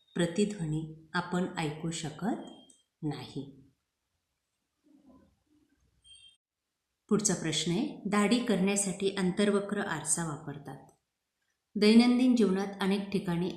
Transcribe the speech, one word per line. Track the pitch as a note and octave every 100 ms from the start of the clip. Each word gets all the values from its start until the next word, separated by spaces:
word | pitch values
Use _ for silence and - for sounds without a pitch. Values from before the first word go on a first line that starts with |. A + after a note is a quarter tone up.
| _
प्रतिध्वनी | - E3+ G3+ G#3 - D#3 D#3 D#3+ - -
आपण | F3+ D#3+ F3+ F#3 -
ऐकू | D3+ D3+ E3
शकत | - D3+ - G3 D#4+ - - - _ _ -
नाही. | D3+ B2+ - C#3+ B2 - - _ _ _ _ _ _ _ _ _ _ _ D4+ C4+ C#4 C4 _ _ _ D4+ _ _ _ _ - - - _ _ _ _ _ _ _ -
पुढचा | G#3 G#3
प्रश्न | E3+ D#3+ D3+ F3+
आहे, | F3 D4 - G3
दाढी | G#3 G3+ B3
करण्यासाठी | A#3+ F#3 G3 G3+ G3 F3 G3 -
अंतर्वक्र | F3+ F3 G#3 G3 G3+ G3+
आरसा | - D#3 - -
वापरतात. | D#3+ C#3+ - D3 C#3+ C#3+ - _ _ _ _ _ _ _ _
दैनंदिन | G#3 G#3 A3+ B3 B3 B3+ A3+
जीवनात | F#3+ F#3+ G3 -
अनेक | F#3+ G3 -
ठिकाणी | F#3+ - E3+ F3+